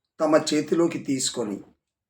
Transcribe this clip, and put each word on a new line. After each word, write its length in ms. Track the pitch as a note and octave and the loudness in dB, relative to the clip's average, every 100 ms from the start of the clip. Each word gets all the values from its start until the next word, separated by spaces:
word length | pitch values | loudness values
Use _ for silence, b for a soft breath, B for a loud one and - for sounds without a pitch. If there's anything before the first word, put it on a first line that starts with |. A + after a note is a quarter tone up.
| _ - | _ -4
తమ 140 | D#3 | 4
చేతిలోకి 640 | D#3 D3+ D3+ D3 E3 E3+ D#3 | 4 4 -2 0 2 0 0
తీసుకొని 640 | - C3 - - A2 G2 - _ _ _ | -4 -4 -4 -4 -6 -8 -12 _ _ _